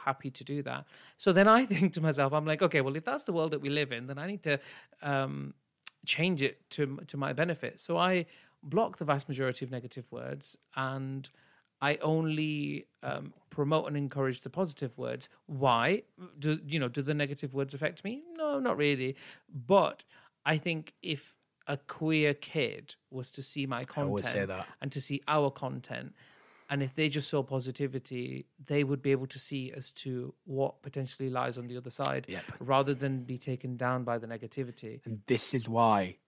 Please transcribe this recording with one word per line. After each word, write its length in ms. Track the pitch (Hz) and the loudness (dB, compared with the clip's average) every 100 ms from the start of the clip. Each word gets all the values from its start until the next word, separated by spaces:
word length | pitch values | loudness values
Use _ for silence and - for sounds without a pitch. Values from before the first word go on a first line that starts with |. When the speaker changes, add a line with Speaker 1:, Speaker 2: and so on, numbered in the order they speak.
| 135 | -2
Speaker 1:
happy 240 | 131 139 | -2 -8
to 140 | 131 | -10
do 180 | 131 143 | -6 -6
that." 220 | 139 131 - - - - | -4 -8 -10 -20 -20 2
So 160 | 196 | 6
then 140 | 185 202 | 10 12
I 180 | 233 247 | 10 8
<laughs> 60 | |
think 200 | 170 185 | 4 4
to 80 | 165 | 4
myself, 300 | 160 143 135 | 2 4 2
I'm 140 | 151 156 | 2 2
like, 160 | 156 | 2
"Okay, 200 | 180 151 | 4 4
well, 140 | 131 151 | 2 -2
if 100 | 196 | -2
that's 180 | 285 | -4
the 100 | - | 0
world 180 | 165 160 | 0 0
that 100 | 147 | 0
we 80 | 139 | 0
live 220 | 147 135 | 0 0
in, 140 | 117 127 | -4 -6
then 120 | 139 | -8
I 80 | 170 | -6
need 160 | 202 | -4
to, 160 | 156 139 - - - _ | 0 0 -2 -20 -20 _
um, 540 | 147 139 135 139 98 - _ _ - - - | 0 0 0 -4 -8 -12 _ _ -20 -12 -4
change 380 | - 175 160 | 2 2 2
it 260 | 135 - _ | 0 -2 _
to, 260 | - 143 139 156 | -4 -2 -4 -8
to 100 | 143 | -4
my 160 | 139 | -2
benefit." 460 | 131 175 156 120 - | 0 0 0 -6 -8
So 180 | - 170 | -2 0
I 280 | 180 185 165 - - _ | 2 2 -2 -10 -20 _
block 360 | 143 170 226 - | -2 0 0 -2
the 60 | 151 | 0
vast 220 | 139 - | 0 0
majority 380 | 131 131 127 127 | -2 -2 -2 -6
of 60 | |
negative 340 | 127 123 131 120 | -8 -8 -14 -12
words, 460 | 117 127 143 - - _ - | -10 -8 -10 -10 -14 _ -4
and 520 | 131 135 135 135 131 _ _ _ _ _ | -4 -4 -6 -6 -10 _ _ _ _ _
I 160 | 143 151 | 0 2
only, 880 | 156 160 160 151 156 147 143 143 - _ | 2 2 2 0 0 -2 -4 -6 -10 _
um, 320 | 131 139 143 - _ | -6 -6 -8 -16 _
promote 380 | - 143 156 147 | -2 2 2 2
and 100 | 147 | -2
encourage 420 | 139 139 135 123 | -2 0 0 -2
the 80 | 131 | -6
positive 480 | 165 180 139 131 120 | -4 -4 -4 -8 -6
words. 300 | 123 123 - _ - | -6 -6 -10 _ -10
Why? 560 | 135 135 117 127 202 - - 180 147 | 2 4 6 4 2 -2 -18 -18 -4
Do, 180 | 151 156 143 | 0 0 0
you 140 | 156 | -2
know, 80 | 123 | 0
do 140 | 143 | -2
the 120 | 135 | 0
negative 400 | 147 139 139 139 | 0 0 -4 -4
words 200 | 135 135 | -2 -2
affect 320 | 143 151 160 196 | -2 -4 -2 -6
me? 180 | 269 339 330 | -8 -10 -4
No, 200 | 302 277 | -2 0
not 180 | 254 - | 0 2
really. 400 | 147 135 131 135 - - _ | 4 2 0 -6 -14 -20 _
But 500 | 143 120 196 - - _ - - _ 147 | -10 6 6 6 0 _ -20 -20 _ 2
I 120 | 156 | 2
think 360 | 175 160 156 _ | 0 -4 -6 _
if 340 | - 143 - _ _ _ - | -6 -6 -8 _ _ _ -8
a 80 | 143 | -8
queer 560 | - - 160 156 147 | -8 -4 0 4 4
kid 640 | 143 - 160 113 95 - - _ | 2 -4 -2 -2 -4 -14 -20 _
was 200 | 131 127 | -12 -10
to 120 | - | -10
see 220 | 135 147 135 | -8 -4 -4
my 160 | 123 131 - | -4 -4 -2
Speaker 2:
I 60 | |
always 220 | 143 101 | 0 0
say 80 | 120 | 0
Speaker 1:
content 160 | 104 95 | -2 -2
Speaker 2:
that. 200 | 92 - - | -4 -8 -8
Speaker 1:
and 100 | 143 | -8
to 80 | 143 | -6
see 200 | - 143 - | -4 -4 0
our 240 | 151 143 | 2 2
content, 640 | 135 131 135 - 123 131 - - - - _ - | 0 -6 -6 -8 -10 -10 -16 -20 -20 -20 _ -4
and 120 | 143 | -2
if 140 | 135 156 | -2 0
they 140 | 151 | 0
just 200 | 147 139 | 0 0
saw 140 | 147 | -2
positivity, 1000 | 131 135 127 131 139 131 - 123 127 131 - _ 139 | 0 -4 -4 -4 -4 -4 -8 -8 -6 -8 -12 _ -2
they 200 | 147 139 | 0 2
would 160 | 139 | 0
be 100 | 139 | 2
able 160 | 135 131 | 0 0
to 100 | 135 | -8
see 320 | - 139 127 | -6 -6 -6
as 180 | 139 - | -10 -12
to 420 | - 135 127 131 - 185 | -10 -6 -6 -8 -12 -6
what 360 | 135 135 - | -2 -2 -2
potentially 480 | 143 139 131 - 131 | -10 -6 -6 -6 -4
lies 280 | 127 127 123 | 0 -2 -4
on 100 | 120 | -8
the 80 | 123 | -10
other 140 | 123 | -10
side, 360 | - 135 131 135 | -4 -2 -2 -4
Speaker 2:
Yep. 140 | - - - | -10 -10 -8
Speaker 1:
rather 320 | 123 135 135 | 2 4 4
than 300 | 127 135 131 123 | 2 0 -2 -4
be 120 | 127 | -6
taken 380 | - 127 127 120 | -4 -6 -6 -2
down 300 | 123 127 120 | 0 0 0
by 120 | 117 | -2
the 80 | 113 | -4
negativity. 760 | 113 113 - 123 - 110 117 117 | -10 -8 -8 -8 -8 -12 -12 -8
Speaker 2:
And 160 | 107 - | -8 0
this 260 | 120 - | 2 2
is 140 | 131 113 | -2 0
why 480 | 113 113 101 92 - | 4 6 6 4 -6